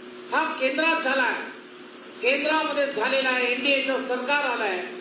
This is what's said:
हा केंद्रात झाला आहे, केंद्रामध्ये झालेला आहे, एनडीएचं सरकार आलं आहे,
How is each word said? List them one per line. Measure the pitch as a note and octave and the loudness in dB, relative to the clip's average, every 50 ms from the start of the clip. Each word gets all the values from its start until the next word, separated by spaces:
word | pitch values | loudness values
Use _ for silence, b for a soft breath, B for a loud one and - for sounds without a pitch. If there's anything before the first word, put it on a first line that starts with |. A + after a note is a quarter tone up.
| - - - - - - | -16 -16 -16 -14 -8 -2
हा | B3 C#4+ D#4+ - - - | 0 2 2 2 0 0
केंद्रात | C4 C4+ C4+ D#4 D#4+ D#4+ D#4+ - - | 0 0 2 4 4 4 4 2 2
झाला | C4 C#4 C4+ | 0 2 2
आहे, | B3 A3+ - - - - - - - - - - - - - - - - - - | 2 2 0 -2 -6 -10 -12 -14 -16 -18 -18 -18 -18 -18 -18 -18 -18 -16 -8 -2
केंद्रामध्ये | - B3 C#4 C#4+ D4 D4+ D#4 D#4 D#4 D4 C#4+ D4 C#4 | 0 2 2 2 2 2 2 2 2 0 2 0 0
झालेला | - - G#3+ A3+ C4 C4+ C4+ C4 C4 | 0 0 0 0 2 2 2 2 2
आहे, | B3+ B3+ B3 A#3+ | 2 2 2 0
एनडीएचं | B3 B3+ B3 C#4+ C#4 C4+ C4 C4+ C4 A#3 - - | 0 2 2 2 2 2 2 0 0 0 0 -2
सरकार | B3 B3 B3 B3+ C#4+ C#4+ C#4+ | -2 -2 0 0 0 2 2
आलं | C4 A#3+ A#3 A3 | 0 -2 -2 -2
आहे, | G3+ F#3 F3+ F#3 - - - | -2 -2 -4 -6 -8 -10 -12